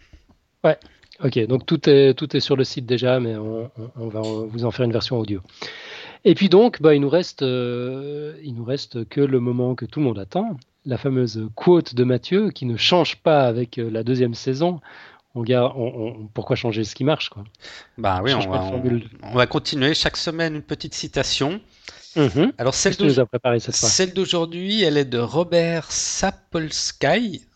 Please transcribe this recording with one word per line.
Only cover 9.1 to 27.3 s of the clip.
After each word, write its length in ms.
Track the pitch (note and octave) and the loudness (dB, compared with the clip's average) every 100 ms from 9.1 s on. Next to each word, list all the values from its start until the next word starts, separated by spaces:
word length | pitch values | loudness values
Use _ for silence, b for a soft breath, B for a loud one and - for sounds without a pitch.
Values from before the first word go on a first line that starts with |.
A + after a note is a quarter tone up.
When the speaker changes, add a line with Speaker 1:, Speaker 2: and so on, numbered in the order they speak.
| C#3+ | 0
Speaker 1:
le 180 | C#3 C3 | 2 2
moment 360 | A#2+ B2 B2 B2 | 0 0 -2 -2
que 100 | A#2+ | -6
tout 140 | D3+ | -2
le 60 | C3+ | -2
monde 120 | G2+ | -2
attend, 400 | G2 F3+ A3+ C#3 _ _ C#3 | -4 -4 -4 -6 _ _ -6
la 120 | A#2+ | -4
fameuse 500 | C#3 C3 A#2+ A2 A2 | -2 0 0 -2 -8
quote 400 | - F3 F3 D#3+ | 0 4 4 4
de 100 | A#2+ B2+ | 0 2
Mathieu, 440 | B2 - F#3 G#3 | 2 0 0 0
qui 160 | - B2+ | -2 -6
ne 100 | A2+ | -2
change 400 | - F3+ D3 - | 2 4 2 0
pas 260 | E3+ D3 | 2 4
avec, 340 | B2+ A#2 A#2+ B2 | 4 2 -4 -4
euh, 120 | A2+ | -4
la 100 | A2 | -4
deuxième 300 | A2+ B2+ B2 | 0 0 0
saison. 460 | A#2 C3+ C3 F3 E3+ B B B B _ A#2+ | -2 -4 0 0 -2 B B B B _ -6
On 80 | |
garde, 300 | A2+ B2 B2+ C3 | 0 2 2 0
on, 60 | |
on, 440 | A#2 B2 A2 A2 G#2+ | -6 -4 -8 -8 -12
pourquoi 220 | A#2+ A2 B2 | -8 -4 -2
changer 300 | A#2+ G#2+ G#2+ | -2 -2 -4
ce 100 | - | -2
qui 80 | |
marche, 260 | C3 D3+ - | 0 0 -4
quoi ? 140 | G2+ G2+ _ B B B - | -12 -18 _ B B B -4
Speaker 2:
Bah 220 | G#2 F#2 | 0 0
oui, 100 | A#2 | 0
Speaker 1:
On 80 | B2 | 0
change 60 | F#2+ | 0
Speaker 2:
on 40 | |
Speaker 1:
pas 60 | F#2 | -2
Speaker 2:
va, 40 | F#2 | -2
Speaker 1:
de 40 | |
formule. 380 | B2+ B2 A#2+ - - | -2 -2 -2 -4 -16
Speaker 2:
on, 60 | - | -4
on 60 | B2 | 0
va 100 | B2 | 2
continuer 480 | D3+ - D3 C3+ | 0 -4 0 0
chaque 240 | D#3+ D3+ - | 2 -2 -2
semaine 380 | F3 D#3+ E3 D3+ | -6 -4 -4 -4
une 60 | |
petite 320 | - D3+ D#3 - | -8 -10 -10 -10
citation. 640 | A3 C#3+ C3 - C#3 G#3 _ B B B B E3 | -6 -4 -2 -2 -2 -4 _ B B B B 2
Speaker 1:
Mhm. 380 | C3+ B2 A3+ - | 2 4 2 2
Speaker 2:
Alors, 160 | B2 | -2
celle 200 | - G3 | 0 0
Speaker 1:
Qu'est-ce 40 | F3+ | 2
que 60 | |
tu 40 | D#3 | 2
nous 40 | C3 | 4
Speaker 2:
d'auj-, 40 | |
Speaker 1:
as 60 | A#2+ | 2
préparé 320 | B2 B2 A#2 | 0 0 0
cette 160 | A#2+ - | -2 -2
fois ? 140 | A2+ | 0
Speaker 2:
celle 240 | - F#3 | 0 0
d'aujourd'hui, 680 | F#3 F3+ F3 E3 E3+ F#3+ G#3+ | -2 -2 -2 -2 -4 -4 0
elle 160 | E3+ D3 | 2 2
est 80 | C3+ | 0
de 140 | A#2+ | -2
Robert 720 | A#2+ D#3 F3 E3+ E3 E3 - | -2 -2 2 2 2 -2 -4
Sapolsky, 1500 | - - - F#3+ - _ E3+ D#3 - - - C#3 G3 A3+ | -6 -4 -2 -4 -4 _ -6 -4 -4 -6 -2 2 2 0